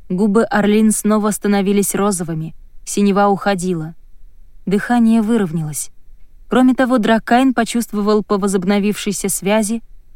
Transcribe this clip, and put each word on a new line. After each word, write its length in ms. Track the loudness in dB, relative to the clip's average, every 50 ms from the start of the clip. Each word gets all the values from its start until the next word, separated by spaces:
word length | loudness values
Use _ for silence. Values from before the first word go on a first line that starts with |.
| -10 -6
Губы 360 | -2 0 0 2 2 2 2
Арлин 460 | 2 0 0 2 2 4 4 4 2
снова 400 | 2 0 0 0 0 2 0 0
становились 640 | -2 -2 0 0 0 2 2 2 2 0 0 0 -2
розовыми, 600 | -2 0 0 -2 -2 -4 -6 -6 -6 -8 -8 -10 -14 -18 -20 -20 -16 -14
синева 420 | -6 -2 0 2 2 4 4 2
уходила. 680 | 2 2 0 0 -2 -2 -2 -2 -2 -4 -4 -4 -8 -12 -16 -20 -20 -20 -20 -20 -20 -20 -20 -20 -20 -20 -12 -4
Дыхание 580 | -2 -2 -2 0 0 2 2 4 4 4 2 2
выровнялось. 680 | 2 0 0 0 -2 -2 -4 -6 -6 -6 -8 -10 -12 -14 -18 -20 -20 -20 -20 -20 -20 -20 -20 -6 0
Кроме 260 | 2 4 4 4 4
того, 240 | 2 2 2 2 2
Дракайн 540 | 2 2 2 0 2 2 2 4 4 2 2
почувствовал 680 | 0 -2 -2 -2 -4 -4 -4 -4 -2 0 0 2 0 0
по 160 | 0 -2 0
возобновившейся 920 | 0 0 0 0 0 0 0 0 0 0 -2 -4 -4 -6 -6 -4 -4 -4
связи, 540 | -6 -4 -2 0 0 2 0 0 -4 -6 -8 -12 -18 -20 -20 -20 -18